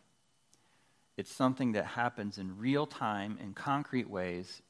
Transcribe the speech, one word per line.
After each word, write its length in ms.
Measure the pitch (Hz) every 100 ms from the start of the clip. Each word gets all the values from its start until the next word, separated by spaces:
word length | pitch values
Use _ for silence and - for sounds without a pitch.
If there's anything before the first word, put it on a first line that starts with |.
| _ _ _ _ _ - _ _ _ _ _ -
It's 160 | 98
something 400 | - 131 131 127
that 140 | 107 85
happens 500 | 120 120 - 104 101
in 220 | 95 95
real 280 | 120 143 147
time, 520 | - 117 104 101 107
in 140 | 101
concrete 560 | 101 - 139 143 127 110
ways, 500 | 98 90 87 92 -